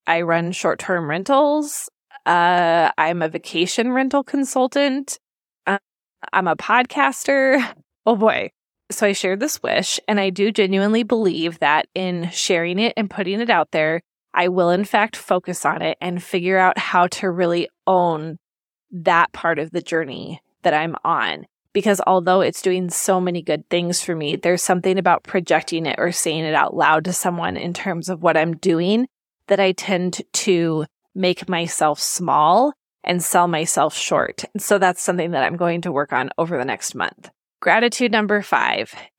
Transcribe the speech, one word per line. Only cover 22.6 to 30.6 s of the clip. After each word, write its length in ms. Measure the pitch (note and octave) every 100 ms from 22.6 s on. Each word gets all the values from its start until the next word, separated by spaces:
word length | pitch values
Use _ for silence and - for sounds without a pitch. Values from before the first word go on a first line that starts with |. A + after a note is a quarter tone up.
doing 260 | F#3+ F#3 F3+
so 320 | - - F#3
many 220 | F3+ F3
good 260 | E3 D3+ -
things 340 | F3 F3 F3
for 140 | - E3
me, 200 | D3 C3
there's 260 | E3+ F3
something 340 | - F3+ F#3+ F#3
about 260 | F3+ E3+
projecting 640 | - G3 E3+ D#3+ - E3
it 120 | D#3 -
or 120 | F3
saying 340 | F3 E3+ D#3
it 100 | D#3+
out 200 | D3+ -
loud 300 | - D3 D#3
to 80 | E3+
someone 460 | F3+ F#3 F3 E3+ F#3
in 160 | F3
terms 340 | F3 G3 E3+ F3+
of 140 | F3
what 160 | E3+ D#3
I'm 180 | E3 E3
doing 500 | F#3 E3 F3 A3 C4 _ _ _ -
that 120 | G3+
I 120 | F#3+
tend 500 | F#3 - F#3 F3+ - -
to 540 | - - F3